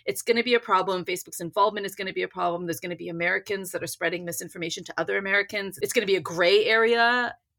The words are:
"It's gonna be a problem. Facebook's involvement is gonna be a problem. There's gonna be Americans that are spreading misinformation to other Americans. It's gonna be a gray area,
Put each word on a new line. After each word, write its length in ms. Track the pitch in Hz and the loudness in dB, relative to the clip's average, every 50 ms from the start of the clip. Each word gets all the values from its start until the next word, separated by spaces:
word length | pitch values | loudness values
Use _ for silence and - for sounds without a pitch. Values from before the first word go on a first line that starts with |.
| - | -6
"It's 160 | - 196 - | -6 -6 -2
gonna 220 | - - 226 233 226 | 0 2 2 2 4
be 100 | 247 240 | 2 2
a 60 | 233 | 2
problem. 420 | - - 196 185 180 190 185 180 165 | 2 4 2 2 2 2 -2 -2 -2
Facebook's 380 | - 180 180 - - - - | -4 -6 -6 -8 -10 -10 -10
involvement 440 | 170 160 - 208 196 220 202 208 196 | -8 -2 2 4 4 4 4 0 -6
is 100 | 190 190 | -6 -6
gonna 180 | - 196 190 185 | -6 -8 -6 -4
be 100 | 185 185 | -4 -4
a 40 | 185 | -4
problem. 360 | - 185 180 175 170 175 180 | -2 -2 -2 0 0 -2 -2
There's 120 | 170 165 165 | -4 -4 -4
gonna 160 | - 175 175 | -6 -8 -8
be 140 | 165 170 175 | -8 -8 -8
Americans 600 | 165 170 170 175 190 196 196 - 202 196 190 170 | -4 -2 0 0 0 0 -2 -4 -6 -4 -6 -6
that 120 | - 170 170 | -6 -6 -6
are 40 | |
spreading 360 | 170 - - 175 165 180 170 175 | -6 -6 -4 -4 -2 -2 -4 -6
misinformation 600 | 170 165 - 185 165 - 180 165 165 - - - | -6 -8 -8 -8 -10 -10 -8 -8 -8 -8 -8 -10
to 80 | - - | -8 -4
other 200 | - 170 185 196 | -4 -2 -2 -2
Americans. 600 | 196 196 190 196 202 196 - 214 202 196 190 - - | -2 0 2 2 2 0 0 -4 -6 -6 -6 -6 -4
It's 100 | - - | -4 0
gonna 160 | - 247 208 | 0 0 2
be 80 | 190 196 | 2 2
a 60 | 180 | 2
gray 440 | 151 - 165 170 175 175 202 214 - | 0 -2 0 2 4 6 6 6 6
area, 680 | 196 220 226 226 233 233 233 233 233 247 247 240 - - - _ _ _ | 4 4 4 4 4 4 4 4 4 4 2 0 -2 -6 -10 _ _ _